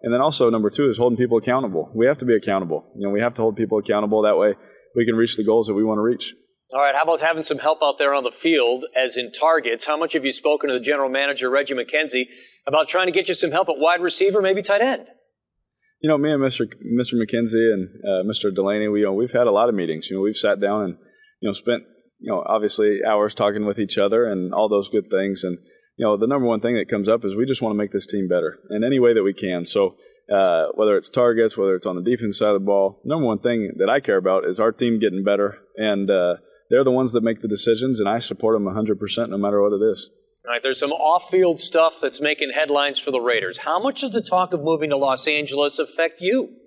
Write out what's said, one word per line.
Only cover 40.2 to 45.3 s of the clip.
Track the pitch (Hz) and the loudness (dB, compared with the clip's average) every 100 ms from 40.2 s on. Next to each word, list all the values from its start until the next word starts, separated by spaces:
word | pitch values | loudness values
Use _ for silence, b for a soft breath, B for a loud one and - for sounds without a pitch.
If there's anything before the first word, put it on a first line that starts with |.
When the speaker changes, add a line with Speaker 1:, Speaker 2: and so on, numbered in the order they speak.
| _ _ 120 | _ _ -6
Speaker 2:
All | |
right, | 120 | -4
there's | 131 131 | -2 -2
some | 143 | -4
off-field | 160 151 175 - 190 180 156 | 0 2 2 2 2 2 2
stuff | - 165 160 156 | 0 2 2 0
that's | 143 - | -6 -2
making | 147 151 143 | -4 -2 -4
headlines | 127 151 143 143 135 | -2 0 0 0 -2
for | - | -2
the | 131 | -2
Raiders. | 120 117 95 90 | 0 -2 -2 -8
How | - 170 | -4 -2
much | 240 269 | -2 -4
does | 269 | -4
the | 220 | -4
talk | 220 180 180 | -2 -2 0
of | 170 | -2
moving | 147 160 151 | -2 -2 0
to | 143 | 0
Los | 139 131 | 0 0
Angeles | 156 | 0